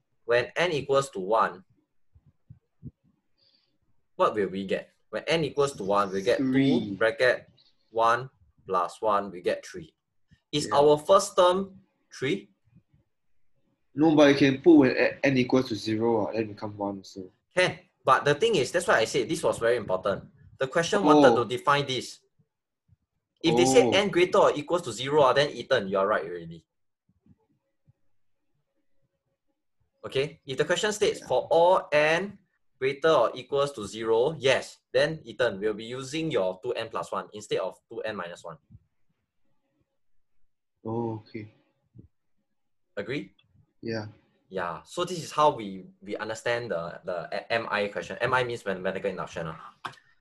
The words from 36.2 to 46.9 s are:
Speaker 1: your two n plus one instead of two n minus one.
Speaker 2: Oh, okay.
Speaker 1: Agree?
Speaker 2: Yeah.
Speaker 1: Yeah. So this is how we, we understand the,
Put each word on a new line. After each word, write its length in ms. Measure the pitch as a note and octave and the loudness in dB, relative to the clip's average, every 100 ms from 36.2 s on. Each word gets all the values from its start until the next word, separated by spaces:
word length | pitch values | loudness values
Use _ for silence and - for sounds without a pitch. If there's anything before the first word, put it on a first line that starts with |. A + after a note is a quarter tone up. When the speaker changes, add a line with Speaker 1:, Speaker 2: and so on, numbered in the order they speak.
| D#3+ | -4
Speaker 1:
your 280 | A#2+ F#2 F#2 | -2 -2 -4
two 100 | B2 - | -8 -8
n 140 | A2 | -8
plus 220 | F#2+ F2 | -8 -8
one 180 | G2+ F2+ | -8 -10
instead 260 | G#2 G#2 B2+ | -14 -8 -6
of 200 | F2+ - _ | -6 -10 _
two 120 | A2+ | -10
n 120 | A2 G#2 | -10 -8
minus 280 | E2+ F2 | -10 -12
one. 140 | F2 D#2+ _ - _ _ _ _ _ _ _ _ _ _ _ _ _ _ _ _ - _ _ _ A2 | -16 -18 _ -20 _ _ _ _ _ _ _ _ _ _ _ _ _ _ _ _ -20 _ _ _ -8
Speaker 2:
Oh, 380 | A2+ A#2 A2 | -6 -6 -8
okay. 240 | - A2 G#2+ _ _ _ _ - - _ _ _ _ _ _ _ _ - | -12 -16 -16 _ _ _ _ -20 -20 _ _ _ _ _ _ _ _ -14
Speaker 1:
Agree? 340 | G2 C#3+ F3+ _ _ _ _ _ | -10 -10 -10 _ _ _ _ _
Speaker 2:
Yeah. 260 | A#2 A2+ G#2 - _ _ _ | -10 -10 -10 -16 _ _ _
Speaker 1:
Yeah. 340 | F#2 E2+ D#2+ | -8 -8 -10
So 220 | - - F3+ | -12 -8 -6
this 180 | F3 | -6
is 80 | A#2+ | -8
how 240 | - D3+ B2 | 2 2 2
we, 300 | G2+ F#2+ F2+ _ | -8 -12 -16 _
we 120 | F#2+ G#2 | -12 -10
understand 540 | A2 A2 B2 A#2+ A#2+ | -8 -6 -4 -4 -4
the, 280 | E2+ E2+ | -6 -6